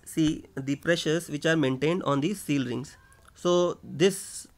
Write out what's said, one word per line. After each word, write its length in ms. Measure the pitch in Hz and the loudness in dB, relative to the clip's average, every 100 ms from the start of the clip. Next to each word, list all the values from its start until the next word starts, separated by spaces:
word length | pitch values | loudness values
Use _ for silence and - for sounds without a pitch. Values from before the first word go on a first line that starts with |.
| - | -6
see 400 | - 156 - - - | 0 2 0 -6 -8
the 200 | 135 139 | -6 -2
pressures 540 | 160 165 156 160 - | 0 0 0 -2 -2
which 160 | 147 156 | -4 0
are 120 | 165 | 2
maintained 460 | 135 131 143 180 | 2 2 0 0
on 180 | - 139 | 0 0
these 200 | 143 214 | 0 -2
seal 240 | - 143 123 | -2 -2 0
rings. 300 | 120 135 - - _ - | -4 -8 -14 -20 _ -20
So 460 | - 180 175 175 - | -4 2 4 2 -2
this, 640 | - 143 190 190 - - - | -8 2 2 2 -8 -14 -16